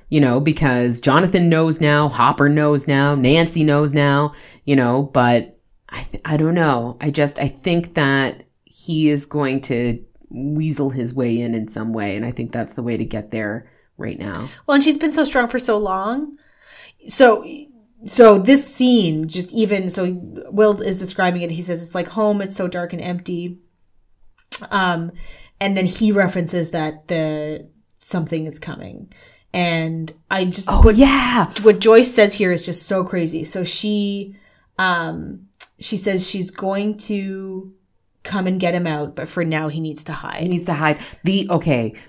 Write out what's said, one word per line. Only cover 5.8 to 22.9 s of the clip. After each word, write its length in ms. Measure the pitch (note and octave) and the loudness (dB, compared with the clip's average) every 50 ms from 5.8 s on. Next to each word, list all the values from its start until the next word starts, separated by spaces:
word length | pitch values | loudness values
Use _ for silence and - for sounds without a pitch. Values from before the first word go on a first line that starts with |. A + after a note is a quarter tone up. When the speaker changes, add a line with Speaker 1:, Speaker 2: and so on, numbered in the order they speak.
| _ - | _ -16
Speaker 1:
I 120 | - - - | -14 -14 -12
th-, 180 | - - - - | -12 -12 -12 -6
I 120 | E3 D#3 | -4 -2
don't 180 | D3+ D#3 D#3+ E3+ | 0 0 0 2
know. 420 | F3 E3 D3+ C3+ A#2+ A#2 A#2+ B2 - | 2 2 2 2 0 -2 -6 -8 -6
I 100 | - D3+ | -6 -4
just, 260 | C#3 D3 D3 C#3+ C#3+ | 0 0 -2 -2 -2
I 100 | - C#3+ | -4 -6
think 460 | C3+ - - - F#3 E3+ E3+ E3+ E3+ - | -6 -6 -6 -4 0 0 0 -2 -2 -2
that 500 | E3 C#3+ C3+ C#3 C3+ C3+ B2 - - - _ _ _ _ | 0 0 2 2 0 0 -2 -4 -10 -16 _ _ _ _
he 440 | _ _ - - - E3 D#3 D#3 D3+ | _ _ -18 -8 -4 -2 0 2 2
is 180 | D3 C#3 C#3+ | 2 0 -4
going 340 | - - D3 C#3+ C3 C3 C3+ | -6 -4 -4 -2 -2 -2 -4
to 420 | C3 - B2+ A#2 B2 A#2+ A#2 A#2+ - - _ _ - _ | -4 -4 -4 -2 -2 -2 -4 -6 -8 -18 _ _ -20 _
weasel 600 | - A#2+ C3+ C#3+ D3+ D3+ D#3 D#3+ D3 C#3+ C#3+ C#3 | -12 -8 -6 -4 -4 -2 -2 -4 -2 -2 -4 -4
his 240 | B2+ C3 A#2+ A2+ B2 | -2 -4 -6 -6 -4
way 260 | C3+ B2+ A#2+ A2+ A#2 | -2 -2 0 0 -2
in, 140 | A#2+ A#2 A#2 | -2 -2 -4
in 140 | A2 G#2+ | -4 -6
some 260 | G#2+ - A2 A2 A2+ A2+ | -8 -8 -8 -6 -6 -4
way, 220 | A2 G2+ G2+ G2 | -4 -4 -4 -4
and 100 | G#2+ A2+ | -6 -6
I 60 | A#2+ | -8
think 200 | A#2+ - A#2+ A2 | -6 -8 -8 -8
that's 220 | - A#2+ A2 - - | -6 -8 -8 -8 -8
the 100 | - A#2 | -8 -6
way 140 | A#2+ A#2 | -6 -4
to 80 | G#2+ A2+ | -4 -4
get 240 | A2 - G#2+ G#2+ - | -6 -6 -8 -10 -8
there 380 | - A2 G#2+ G#2 G#2 A#2 - _ _ _ _ _ _ | -8 -8 -6 -6 -8 -8 -12 _ _ _ _ _ _
right 200 | - - A2+ - | -12 -10 -10 -10
now. 300 | - - G2+ - - A2+ C3+ - - _ | -10 -10 -10 -10 -10 -12 -12 -14 -12 _
Speaker 2:
Well, 100 | - C#4+ | 2 2
and 80 | C#4 C#4 | 4 4
she's 140 | D#4 C#4+ | 2 0
been 140 | D4 E4 D4+ | 0 -2 -2
so 120 | C#4+ D#4+ D4 | 0 0 0
strong 220 | C#4+ - C4 A#3+ A#3 | 0 2 0 0 0
for 100 | - B3 | -2 -4
so 180 | B3+ - A3 | -2 0 0
long. 560 | G#3 G#3+ G3 F#3+ F#3+ F#3+ G#3+ B3 C#4 D4 D4 D4 - _ _ _ _ _ - - - - - _ _ _ | 0 0 -2 -4 -4 -4 -4 -4 -4 -6 -8 -12 -20 _ _ _ _ _ -20 -20 -20 -20 -20 _ _ _
So, 380 | - - - C4+ A#3+ A3 G#3+ - - - - - - _ _ _ _ _ _ - | -2 4 6 8 8 6 4 -2 -10 -16 -18 -18 -20 _ _ _ _ _ _ -8
so 320 | G3+ - - A#3 A3 G#3 F#3+ | -2 6 10 10 10 10 8
this 260 | F#3 A#3 C#4 C#4 C#4+ | 8 6 6 6 4
scene, 640 | - - - B3+ B3+ B3 A3+ F#3+ E3+ D#3 D3+ D#3+ | 0 0 2 4 4 6 4 4 2 0 -2 -4
just 240 | D#3+ D#3+ F3+ F3+ - | -4 -6 -6 -8 -4
even, 380 | - A3+ A3 G3 G#3 G3 F#3 F3+ | -2 0 0 0 0 -2 -2 -4
so 280 | F3+ G3 F#3 F3+ F3+ F3+ F3+ - - - - - | -4 -2 -4 -4 -4 -6 -10 -14 -16 -16 -14 -6
Will 280 | - G3+ G#3+ G#3+ G#3 - | 2 4 4 4 4 2
is 180 | - G3 F#3 F3+ | -2 -4 -4 -4
describing 420 | F#3 F3+ - - F#3 F3+ F3 F3 | -6 -8 -4 0 0 0 0 -2
it. 100 | F3 E3+ | -4 -6
He 100 | E3 E3 | -6 -6
says, 220 | F3 F3+ F3 E3 E3+ | -6 -6 -6 -6 -8
"It's 100 | - - | -6 -6
like 140 | F#3 F3 | -6 -6
home. 320 | - - A3 G#3+ G#3+ G#3 G3+ | -4 -2 0 0 0 0 0
It's 140 | G3 F#3+ G3 | -4 -6 -6
so 120 | - F#3 F3+ | -4 -4 -4
dark 240 | F3+ F3+ F3 E3+ | -4 -6 -6 -6